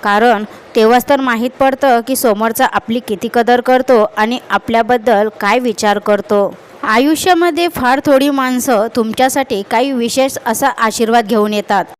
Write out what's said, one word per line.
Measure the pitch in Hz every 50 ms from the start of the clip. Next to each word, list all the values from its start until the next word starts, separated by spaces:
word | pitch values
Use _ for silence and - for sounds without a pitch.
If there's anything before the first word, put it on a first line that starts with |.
| -
कारण | 214 202 208 220 247 233 202 208 - - - - - -
तेव्हाच | 240 220 220 240 247 233 -
तर | 285 277
माहीत | 269 254 233 220 233 254 247 -
पडतं | 269 269 262 262 285 277 247 233 226 233
की | 269
समोरचा | 254 - 247 208 202 220 226 220 - 262
आपली | - - 202 - - 226 247
किती | 233 - 220 185 - 233 -
कदर | 240 233 220 240 247
करतो | 240 - 254 254 262 - 262 233 214 208 - -
आणि | 214 220 240 254 - -
आपल्याबद्दल | 196 202 - - 226 226 233 214 247 240 214 247 233 202 208 220 208 -
काय | - 202 208 247
विचार | 247 247 214 - - 214 202 208
करतो. | 202 - 208 202 196 - 208 202 202 185 185 - - - - - -
आयुष्यामध्ये | 214 220 226 262 294 320 302 - 381 359 339 339 349 320 311 349 349
फार | - - 254 247 254 269 285
थोडी | 302 285 269 269 285
माणसं | 285 269 262 254 254 254 233 - 247 208 208 226 -
तुमच्यासाठी | 247 226 220 214 - 254 262 262 294 269 269 254 196 202 -
काही | 247 226 262 277
विशेष | 277 247 233 233 - - 254 269 262 - -
असा | - 220 - 294 269
आशीर्वाद | 233 - 233 220 202 - 240 214 226 240 233
घेऊन | 196 240 220 208 208 208
येतात. | 208 208 - 214 196 170 - - _